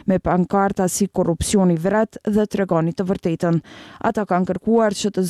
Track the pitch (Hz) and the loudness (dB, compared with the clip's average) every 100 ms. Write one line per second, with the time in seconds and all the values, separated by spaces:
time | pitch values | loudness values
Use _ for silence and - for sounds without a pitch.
0 | - 185 - 180 175 202 196 196 185 - | -2 0 2 0 2 2 0 0 -2 0
1 | 202 - 175 165 - 202 180 165 185 214 | -2 0 0 0 0 2 2 2 0 0
2 | 220 - - 208 214 202 190 170 165 165 | -2 -4 -2 0 0 -2 0 0 0 -2
3 | 185 196 180 160 170 170 - - - - | -4 -2 -2 -2 0 0 -4 -20 -20 -6
4 | 226 220 196 180 185 185 214 226 214 202 | -4 -2 -2 0 0 -4 0 2 2 0
5 | 208 190 | -4 -2